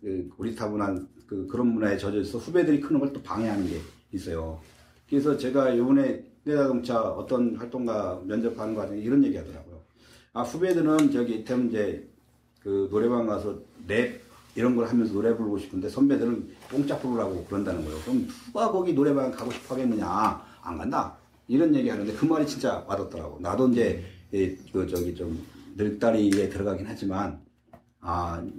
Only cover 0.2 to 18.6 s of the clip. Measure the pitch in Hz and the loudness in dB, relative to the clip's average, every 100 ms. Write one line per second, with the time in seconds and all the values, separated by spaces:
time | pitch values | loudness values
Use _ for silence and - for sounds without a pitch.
0.2 | 90 - 110 110 107 104 98 92 - - | -6 -6 -6 -4 -4 -2 -2 -2 -6 -18
1.2 | - 101 92 120 120 113 104 98 98 104 | -10 -8 -6 0 2 4 2 0 0 -2
2.2 | 92 117 131 175 156 143 - 151 139 - | -2 -6 0 2 4 4 4 2 2 -4
3.2 | - 107 113 101 90 82 - - - 95 | -6 -2 -2 0 -2 -4 -10 -18 -12 -10
4.2 | - 82 80 82 - - - _ - 143 | -6 -6 -6 -10 -16 -20 -20 _ -2 2
5.2 | 147 139 127 139 131 117 127 139 131 110 | 2 0 0 2 4 4 6 6 4 -2
6.2 | - _ 147 147 135 120 - 117 107 107 | -8 _ -2 2 2 0 0 0 0 -4
7.2 | - 127 117 107 120 127 120 107 95 90 | -2 2 2 0 -6 -4 -2 0 -2 -4
8.2 | 92 110 113 117 110 107 95 104 110 143 | -4 -2 -2 -2 -4 -4 -4 -4 2 4
9.2 | 135 - 80 - - 82 - _ - - | 4 2 -8 -14 -16 -20 -20 _ -20 -20
10.2 | _ 117 120 165 185 170 156 156 143 120 | _ -6 -6 -2 0 2 4 4 4 4
11.2 | 117 107 107 123 120 107 101 92 - _ | 0 -4 -2 0 0 0 -2 -4 -12 _
12.2 | _ _ _ _ 101 98 95 104 117 120 | _ _ _ _ -4 -2 0 2 2 2
13.2 | 113 101 104 - - - 90 107 123 - | 0 -2 -4 -8 -14 -16 -4 0 0 -4
14.2 | - - - - 123 117 113 120 104 98 | -18 -20 -10 0 2 4 4 2 2 2
15.2 | 113 110 107 98 - 92 104 127 139 120 | 2 2 0 -2 -4 -6 -4 4 4 4
16.2 | 117 113 - - - 135 143 143 131 117 | 2 -2 -6 -14 -6 -2 -2 -2 -2 -2
17.2 | 98 90 82 98 98 87 78 78 120 127 | -2 -4 -4 -4 -2 -4 -4 -6 0 0
18.2 | - - - 208 | 0 -8 -8 -2